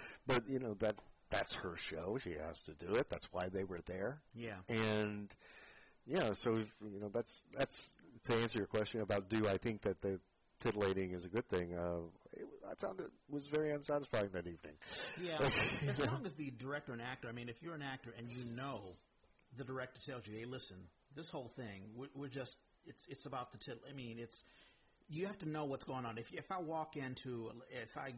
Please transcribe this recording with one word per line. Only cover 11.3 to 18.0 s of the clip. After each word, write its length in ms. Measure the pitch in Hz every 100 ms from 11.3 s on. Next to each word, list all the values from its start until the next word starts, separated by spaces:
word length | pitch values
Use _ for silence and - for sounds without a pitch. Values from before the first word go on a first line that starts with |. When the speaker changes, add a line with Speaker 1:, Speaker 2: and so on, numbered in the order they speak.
| 107 -
Speaker 1:
thing. 260 | 92 87 87
Uh, 240 | 87 85 85 - -
it, 120 | - - - -
I 60 |
found 240 | - - 185
it 140 | - - -
was 180 | 143 143
very 240 | 151 151
unsatisfying 600 | 147 147 147 131 110 101
that 160 | 92 87
evening. 260 | 82 76 76 - - - -
Speaker 2:
Yeah. 160 | 175 151
Speaker 1:
<laughs> 500 | 143 - - - 143
Speaker 2:
As 100 | 135
long 220 | 131 135 202
as 80 |
the 160 | 151 143
director 420 | 117 131 147 143
and 80 | 117
actor, 280 | 120 131 120
I 40 |
mean, 160 | 120 120
if 140 | 117
you're 120 | 165 156
an 60 |
actor 300 | 139 131